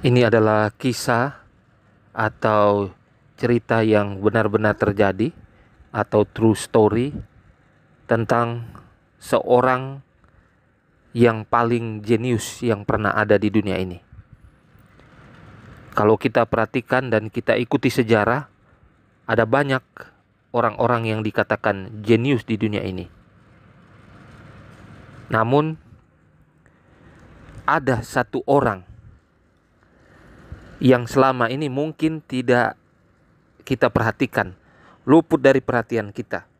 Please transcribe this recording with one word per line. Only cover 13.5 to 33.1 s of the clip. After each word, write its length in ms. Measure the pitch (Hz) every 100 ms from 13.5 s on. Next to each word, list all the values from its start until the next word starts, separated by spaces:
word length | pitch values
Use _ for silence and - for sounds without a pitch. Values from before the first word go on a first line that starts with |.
dunia 240 | 107 98 92
ini. 240 | 92 87 _ - - - - _ _ _ _ _ - - - - - - - - -
Kalau 240 | - 104 110
kita 320 | 131 120 113
perhatikan 640 | 113 110 135 - 131 131
dan 160 | 110 107
kita 320 | - - 110
ikuti 320 | 120 - 131
sejarah, 560 | - 113 110 104 127 143 _ _ _ _ _ _ _ -
ada 160 | 113
banyak 400 | 110 135 143 131 _ - - _ _ _ _ 123
orang-orang 560 | 117 104 117 120 113
yang 80 | 110
dikatakan 800 | 107 - 107 104 107 98 95 107
jenius 480 | 104 117 127 127 -
di 80 | 107
dunia 240 | 107 104
ini. 320 | 95 92 90 - _ _ _ _ - _ _ - - - - - - - - - - - - - -
Namun, 480 | 113 113 139 156 160 _ - _ _ _ _ _ _ _ _ _ _ - - - - - - -
ada 320 | 156 131 120
satu 400 | 113 131 120 127 -
orang 400 | 139 123 95 90 - - - _ _ _ _ _ _ _ _ _ - - - - - - -
yang 320 | 127 123 117
selama 400 | 139 131 127 117
ini 240 | 131 151
mungkin 480 | 131 156 156 156 160
tidak 560 | _ 127 123 123 113 - _ _ _